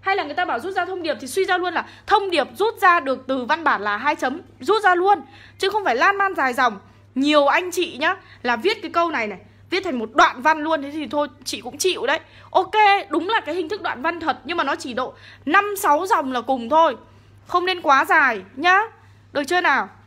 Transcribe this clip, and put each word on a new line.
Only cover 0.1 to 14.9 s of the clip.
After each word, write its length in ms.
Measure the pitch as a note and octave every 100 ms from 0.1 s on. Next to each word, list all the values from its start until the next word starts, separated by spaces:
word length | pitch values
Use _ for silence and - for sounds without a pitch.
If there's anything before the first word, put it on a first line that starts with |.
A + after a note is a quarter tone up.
| G4
là 60 |
người 120 | D4
ta 100 | D4
bảo 160 | F4 B3+
"Rút 140 | E4
ra 100 | F#4+
thông 180 | F4 F#4
điệp" 140 | D#4+ C4+
thì 60 | C4
suy 180 | -
ra 140 | F#4 F4+
luôn 160 | F4+
là 120 | D#4+ - - -
thông 240 | G#4 G4
điệp 160 | E4+ A#3+ -
rút 200 | G#4+ A4+
ra 200 | F#4+ F4
được 240 | C4+ C4 -
từ 180 | C4+
văn 200 | A#3+ D#4
bản 180 | D4+ A3+
là 140 | D#4 G#3
hai 180 | C#4
chấm, 260 | D#4 C4+ D4+ - -
rút 220 | B3+ G#4+
ra 120 | G#4
luôn. 260 | F4+ F#4+ G4+ - - - -
Chứ 120 | G4
không 140 | G#4
phải 120 | F#4 A#3+
lan 200 | F4 G4+
man 180 | G4
dài 180 | E4+ C4+
dòng. 260 | B3 B3 G3 - _ _
Nhiều 320 | - C#4+ D4+ C#4
anh 240 | D4 F4+
chị 260 | F4 E4+ A#3+
nhá, 200 | D#4 F#4+ - -
là 140 | B3 A#3
viết 260 | D#4+ A4
cái 80 | E4
câu 200 | E4 E4+
này 160 | C#4+ A3
này, 120 | F3+ - _ -
viết 140 | F4+
thành 140 | F#4+ C4
một 120 | A3
đoạn 280 | - E4+ -
văn 220 | C#4 D#4+
luôn, 180 | D4+ D#4+
thế 80 | C#4
thì 160 | D4+ C4+
thôi 220 | D4 D4 -
chị 160 | - A#3
cũng 180 | A3 C#4+
chịu 280 | F#4 D#4 B3
đấy. 140 | - - - -
Ok, 240 | E4 F#4+ G#4+ G#4 G4+ -
đúng 180 | D4+ E4+
là 120 | A4
cái 140 | -
hình 140 | E4+ D#4+
thức 140 | G4+
đoạn 200 | D#4 A#3+
văn 180 | D4+ E4+
thật, 180 | D#4+ B3+
nhưng 120 | C4 E4+
mà 80 |
nó 120 | C#4 D#4+
chỉ 180 | C#4+